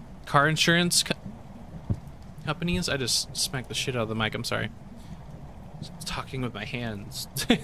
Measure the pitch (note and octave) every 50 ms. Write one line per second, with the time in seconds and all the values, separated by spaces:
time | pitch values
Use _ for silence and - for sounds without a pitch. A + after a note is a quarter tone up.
0 | - - - - - - - C#3+ C#3+ D#3 D#3 - - E3+ E3+ E3+ F3 E3+ - -
1 | - - - - - - - - - - - - - - - - - - - -
2 | - - - - - - - - - D#3+ D3 - E3+ F3 F3+ F3+ E3+ - C#3+ C3+
3 | B2+ A2+ - - - - - - - - - B2+ A#2 - C3+ - - C#3 B2 A#2+
4 | A2 G#2+ A2 A2+ A2 G#2+ - A2+ A#2+ - A2 A2 A2+ G#2+ - - - - - -
5 | - - - - - - - - - - - - - - - - - - - -
6 | - - - C3 - - C3+ C3 B2+ A#2 - G2+ G#2+ - C3 B2 A#2+ A2+ G#2+ G2
7 | G2+ - - - - - - - - - A#3 -